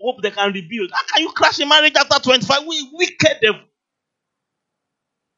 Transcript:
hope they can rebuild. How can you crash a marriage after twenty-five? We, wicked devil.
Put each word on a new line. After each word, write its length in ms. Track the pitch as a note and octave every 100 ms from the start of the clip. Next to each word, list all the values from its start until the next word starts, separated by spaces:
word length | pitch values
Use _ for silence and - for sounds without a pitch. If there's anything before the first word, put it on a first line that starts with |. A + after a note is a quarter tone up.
hope 220 | A3 B3+
they 80 | G3+
can 220 | G#3 G3+
rebuild. 400 | F#3+ E3 A3+ F3+
How 100 | - -
can 100 | D#4
you 80 | D#4+
crash 260 | - D#4+ F#4
a 80 | C#4+
marriage 280 | D4+ D4+ D4+
after 260 | - C#4+
twenty-five? 420 | B3+ B3+ G3 C#4 D4+
We, 240 | D#4+ C4
wicked 460 | D#4 F4+ - D4+ C#4+
devil. 180 | G#3+ E3 _ _ _ _ _ _ _ _ _ _ _ _ _ _ _ _ _